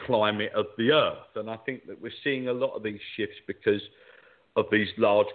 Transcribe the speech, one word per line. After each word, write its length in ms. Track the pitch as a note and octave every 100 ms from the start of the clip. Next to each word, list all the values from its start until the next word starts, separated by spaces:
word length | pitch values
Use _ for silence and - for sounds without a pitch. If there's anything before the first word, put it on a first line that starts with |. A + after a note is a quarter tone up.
| -
climate 440 | A2+ G#2+ G#2 A2 G#2+
of 100 | G2+ -
the 140 | A#2+
earth. 440 | D3+ F#2+ - - A2
And 140 | G#2+
I 80 | A2+
think 280 | - B2+ -
that 140 | G2
we're 100 | A#2 -
seeing 240 | C#3+ C3 B2+
a 60 |
lot 220 | B2 C3 -
of 60 |
these 180 | G#2+ G#2 - -
shifts 220 | G2+ - -
because 360 | - G#2+ G#2 - _ - - - _ _ A2+
of 80 | G2+
these 160 | G#2+ G2 -
large 300 | A2 G#2 G#2